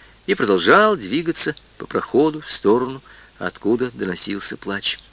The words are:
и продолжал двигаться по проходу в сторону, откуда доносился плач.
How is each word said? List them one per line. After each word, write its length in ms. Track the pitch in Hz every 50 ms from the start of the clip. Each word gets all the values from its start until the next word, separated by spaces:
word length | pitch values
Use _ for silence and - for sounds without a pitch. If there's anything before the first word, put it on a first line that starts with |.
| - - - _ -
и 80 | - 196
продолжал 600 | - 127 101 98 90 85 104 156 196 214 220 208
двигаться 600 | 156 101 90 117 165 165 170 160 - - 156 151 - - - - -
по 80 | -
проходу 560 | - - - - - - 127 151 160 151 151
в 80 | - -
сторону, 520 | - - - 101 110 123 127 127 131 135 - - - - - - - -
откуда 520 | 92 90 - - - 101 120 117 127 123 117
доносился 640 | 120 98 92 87 - - - 101 98 - - - -
плач. 400 | - 98 98 101 - - - - - -